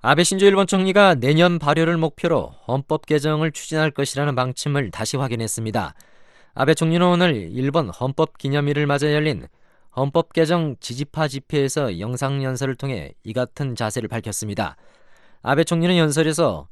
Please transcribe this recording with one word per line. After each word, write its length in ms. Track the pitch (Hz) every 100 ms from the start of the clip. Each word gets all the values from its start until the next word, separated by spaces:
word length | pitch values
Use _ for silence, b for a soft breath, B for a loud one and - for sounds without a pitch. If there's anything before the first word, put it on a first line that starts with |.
아베 200 | 120 147
신조 240 | 175 190 202
일본 220 | 196 190
총리가 480 | 190 190 196 196 147
내년 420 | 123 156 175 170
발효를 380 | 147 151 165 170
목표로 560 | 160 - 175 147 - - -
헌법 380 | 131 139 151 -
개정을 440 | 151 147 151 160
추진할 400 | - - 156 156
것이라는 460 | - 139 135 147 127
방침을 560 | 127 120 147 143 113
다시 240 | - 110 135
확인했습니다. 800 | 131 117 113 - 110 104 78 b b b b b b
아베 200 | - 143
총리는 300 | 160 160 170
오늘 460 | 180 175 180 120 85
일본 380 | 117 135 135 110
헌법 500 | - 127 139 160 -
기념일을 480 | 139 143 143 147 143
맞아 260 | 143 151
열린 360 | 147 151 101 - _ _ _ - -
헌법 360 | 139 165 -
개정 440 | - 160 175 156 117
지지파 480 | - 123 143 156 151
집회에서 720 | 135 - 151 139 156 131 85
영상 460 | 104 123 135 139
연설을 320 | 135 127 135 127
통해 380 | 139 113 71 -
이 80 | 110
같은 420 | 110 127 - 139
자세를 340 | 113 113 123 110
밝혔습니다. 680 | 110 110 101 107 101 85 - b b b b b b
아베 220 | - 143
총리는 320 | 165 170 175 180
연설에서 720 | 156 147 160 156 147 82 67